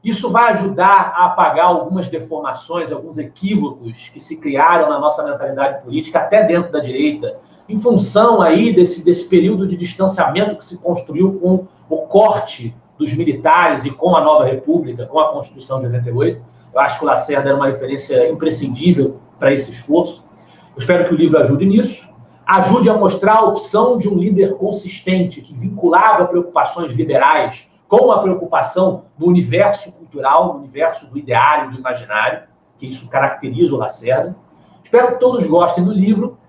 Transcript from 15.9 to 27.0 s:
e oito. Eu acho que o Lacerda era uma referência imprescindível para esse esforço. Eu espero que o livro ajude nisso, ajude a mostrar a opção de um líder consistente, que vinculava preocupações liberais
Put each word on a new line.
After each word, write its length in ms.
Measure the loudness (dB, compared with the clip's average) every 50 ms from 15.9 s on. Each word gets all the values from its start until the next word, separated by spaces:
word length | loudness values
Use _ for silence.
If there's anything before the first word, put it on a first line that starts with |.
| -4 -4 -4 -4
e 40 |
oito. 300 | -2 -2 -2 -2 -2 -6 -14 -20 _ _ _ -4
Eu 80 | 0 0
acho 180 | 0 0 -2 -4
que 60 | -2
o 40 | -2
Lacerda 400 | -2 -2 -2 -2 -4 -2 0 0
era 80 | 0
uma 100 | 0 0
referência 640 | -2 -2 -4 -8 -8 -8 -8 -6 -2 0 2 2 2
imprescindível 880 | 0 -2 -4 -4 -4 -4 -6 -8 -8 0 2 2 4 4 0 -2 -4 -8 -20 _ _ _
para 140 | 0 2
esse 180 | 2 2 -4 -8
esforço. 540 | -14 -18 -4 0 0 0 0 -2 -8 -16 _ _ _ _ _ _ _ _ _ _ _
Eu 40 | -8
espero 300 | 0 0 2 2 2 0
que 60 | 2
o 20 |
livro 220 | 2 2 4 4 4
ajude 260 | 4 2 2 2 2
nisso, 420 | 2 4 2 2 0 -8 -14 -20 -20 _ -20 -20 _ _ _ _
ajude 420 | 2 2 2 4 4 2 4 4 4
a 60 | 4
mostrar 440 | 4 2 0 0 0 2 4 4 4
a 60 | 4
opção 540 | 2 0 -2 -6 -2 0 2 2 2 2 0
de 100 | 0 0
um 80 | 0
líder 380 | 0 0 0 2 2 2 0 0
consistente, 880 | -4 -4 -4 -4 -6 -10 -12 -16 -8 -4 -2 0 0 -2 -2 -6 -12
que 100 | -20 _
vinculava 760 | -14 -8 -8 -8 -6 -2 0 2 4 4 4 4 4 2 2
preocupações 680 | 0 0 -2 -2 0 -2 -2 -2 -2 -4 -8 -8 -6
liberais 760 | -4 -4